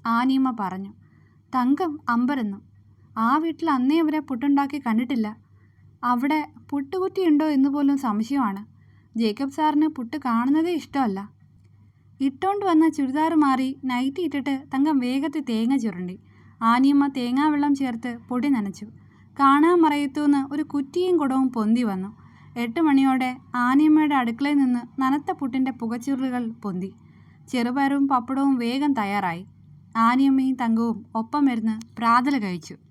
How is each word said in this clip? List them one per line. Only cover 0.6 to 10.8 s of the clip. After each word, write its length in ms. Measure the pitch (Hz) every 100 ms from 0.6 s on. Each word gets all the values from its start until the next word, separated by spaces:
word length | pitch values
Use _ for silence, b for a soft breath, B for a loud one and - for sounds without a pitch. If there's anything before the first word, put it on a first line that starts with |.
| 190 185 196 - b b b b _
തങ്കം 380 | 254 247 285 359 294 -
അമ്പരന്നു. 500 | 233 247 285 208 196 - - _ b b 226
ആ 120 | 226 285
വീട്ടിൽ 300 | 330 311 330
അന്നേ 280 | 269 254 320
അവരെ 200 | 311 311
പുട്ടുണ്ടാക്കി 600 | 294 247 285 285 277 294
കണ്ടിട്ടില്ല. 480 | 247 220 254 269 214 220 b b b b b _
അവിടെ 360 | 240 247 277 311 403 - -
പുട്ടുകുറ്റിയുണ്ടോ 760 | 285 277 370 370 381 359 294 311
എന്ന് 200 | 285 277
പോലും 280 | 285 277 277
സംശയമാണ്. 640 | 262 208 220 285 226 196 - b b b b 220
ജേക്കബ് 400 | 226 208 277 277
സാറിന് 300 | 302 294 311
പുട്ട് 300 | 302 233 311
കാണുന്നതേ 560 | 254 233 254 302 330
ഇഷ്ടമല്ല. 440 | 330